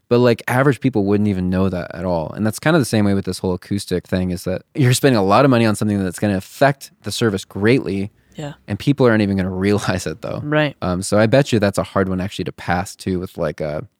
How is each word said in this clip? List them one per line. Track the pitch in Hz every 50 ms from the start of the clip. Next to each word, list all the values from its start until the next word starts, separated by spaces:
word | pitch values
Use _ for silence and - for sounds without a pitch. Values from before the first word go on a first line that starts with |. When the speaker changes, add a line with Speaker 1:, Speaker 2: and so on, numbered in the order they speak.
| _ -
Speaker 1:
But, | 120 120
like, | 123 123 113 - -
average | - 120 127 135 147 123 -
people | - 131 123 107 98
wouldn't | 98 104 104 104 104
even | 98 92 92 92
know | 92 92 95 95
that | 92 87 - - -
at | 87 90
all. | 92 87 82 78 - -
And | - 104
that's | - - -
kind | - 151 165
of | 160 120
the |
same | - - 110 104
way | 101 98
with | 98 95
this | 92 92 -
whole | - 95 90
acoustic | 90 - - 101 101 - - 92 87 -
thing, | - 95 92 92 90
is | 87 85 -
that | 90 92 - - _ -
you're | - 135 123 127
spending | - - 139 127
a | 107 95
lot | 95 101 117 139
of | 139
money | 127 117 117
on | 110 104
something | - 104 107 104 101 95
that's | 92 82 -
gonna | - 104 98
affect | 95 - - - - 143 139 143 - - - _ _ _
the | 104 -
service | - 120 113 98 - -
greatly. | - - 98 101 113 131 127 - - 98 98 98 107 - _ _ _ _
Speaker 2:
Yeah. | - 151 143 - - _ -
Speaker 1:
And | 104 -
people | - 147 139 - 131
aren't | 120 110 110 104
even | 98 98 95
gonna | 90 95
<laughs> | 92 92 95 101
realize | 104 98 - - 92 95 -
it, | 80 80 -
though. | - - 104 107 -
Speaker 2:
Right. | 147 147 151 151 143 - - -
Speaker 1:
Um, | 92 90 90
so | 95 - 101 104
I | 113
bet | 110 123 135 143 - 120
you | 104
that's | 101 101 - -
a | 87
hard | - - 98 95 92
one | 92 92
actually | 90 95 - - 90
to | - -
pass, | - - - 87 90 92 - -
too, | - - 98 92 87
with, | 90 - - -
like, | 82 76 76 - 80
a | 76 76 80 - - _